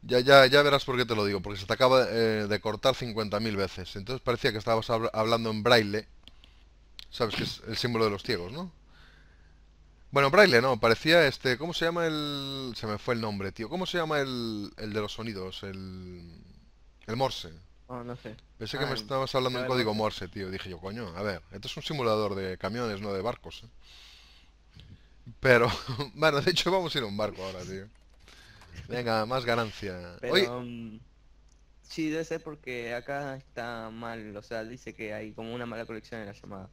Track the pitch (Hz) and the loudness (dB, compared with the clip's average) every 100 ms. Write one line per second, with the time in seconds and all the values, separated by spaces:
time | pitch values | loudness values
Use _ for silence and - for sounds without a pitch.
0 | - 123 127 139 131 143 147 139 - 127 | 2 0 10 10 12 8 8 4 2 0
1 | 120 110 101 101 90 98 98 113 127 131 | 2 2 2 0 -4 -8 -2 4 6 8
2 | 113 113 113 110 104 104 110 107 135 123 | 6 2 2 2 0 -2 -2 0 0 0
3 | 123 107 104 104 113 101 95 - 90 104 | -4 -4 -2 -2 -2 -2 -2 -4 -12 -10
4 | 95 131 - 120 135 107 113 113 110 113 | -8 -6 -2 0 0 0 0 0 2 0
5 | 113 107 110 117 113 107 107 120 104 104 | 0 0 2 2 2 0 6 6 6 -4
6 | - - - - - - - - - - | -6 -20 -20 -20 -20 -20 -20 -20 -20 -20
7 | - - 117 - - - - 110 123 117 | -16 -4 -2 -2 -6 -8 -8 -4 -2 2
8 | 110 101 - 104 90 139 185 - - - | 2 0 -4 -4 -4 -10 -12 -14 -20 -20
9 | - - - - - - - - - - | -20 -20 -20 -20 -20 -20 -20 -20 -20 -20
10 | - 139 139 175 202 120 131 120 117 113 | -2 2 6 8 10 8 6 4 4 4
11 | 156 170 147 - 131 123 160 170 165 170 | 6 6 6 2 -2 0 -2 -2 -2 0
12 | 165 156 147 143 139 135 131 110 110 104 | 0 -2 -4 -6 -8 -8 -8 -8 -6 -6
13 | - 120 110 101 98 92 110 170 185 175 | -2 -2 -2 -4 -6 -6 -6 -4 -4 -2
14 | 160 151 135 127 117 107 101 - 107 107 | 0 0 -2 -4 -4 -6 -8 -10 -6 -4
15 | 104 - 110 98 92 90 98 95 95 92 | -4 -6 -8 -8 -8 -10 -10 -10 -10 -12
16 | 90 90 85 82 90 - - _ - - | -14 -16 -18 -20 -20 -20 -20 _ -20 -20
17 | - 117 135 - 87 82 92 - - 123 | -8 -2 -2 -4 -12 -16 -20 -20 -14 -12
18 | 120 123 113 107 _ - 110 127 139 131 | -10 -12 -14 -16 _ -14 -10 -4 -4 -4
19 | 107 135 131 139 127 123 127 127 110 107 | -4 -4 0 0 0 -2 0 2 2 2
20 | 107 - 92 104 95 95 98 87 95 110 | 0 -2 -10 -8 -8 -8 -8 -10 -10 -8
21 | 107 82 104 90 - 98 123 - - 156 | -10 -4 -4 -4 -8 -12 -10 -10 -8 -2
22 | 117 107 104 98 95 92 98 117 120 101 | 2 2 2 -2 -4 -4 -6 -4 -4 -4
23 | 104 98 101 123 - - 117 - - - | -4 -4 -4 -6 -12 -18 -18 -20 -20 -20
24 | - - - - - _ _ - - - | -20 -20 -20 -20 -20 _ _ -20 -20 -20
25 | - - - 113 135 120 117 95 - 120 | -20 -20 -20 -2 6 6 6 0 -6 -8
26 | 143 - 156 143 175 175 175 190 170 147 | -8 2 2 4 2 0 2 0 0 -2
27 | 113 101 107 - 95 92 90 95 101 - | -4 -4 -4 -4 -10 -8 -10 -12 -12 -20
28 | _ - - - - - - - - 120 | _ -20 -20 -20 -20 -20 -18 -16 -8 -6
29 | 123 113 107 127 120 117 110 - 104 90 | 0 0 0 -2 0 0 -2 -6 -8 -8
30 | 87 87 123 175 170 123 123 120 113 110 | -12 -10 0 2 2 -2 -10 -12 -14 -16
31 | - _ - - - - _ - - - | -20 _ -20 -20 -20 -20 _ -20 -16 -6
32 | 156 156 165 165 160 147 127 123 117 120 | -4 -4 -6 -8 -10 -14 -10 -8 -6 -6
33 | 123 143 143 135 - - 120 117 113 113 | -6 -6 -6 -10 -12 -10 -8 -8 -10 -10
34 | 117 117 107 104 - 113 110 123 - - | -10 -10 -10 -14 -8 -8 -8 -12 -14 -10
35 | 110 107 110 107 113 120 120 113 113 113 | -10 -8 -10 -10 -10 -8 -8 -8 -8 -10
36 | - 117 101 101 95 98 92 | -10 -12 -12 -14 -16 -14 -16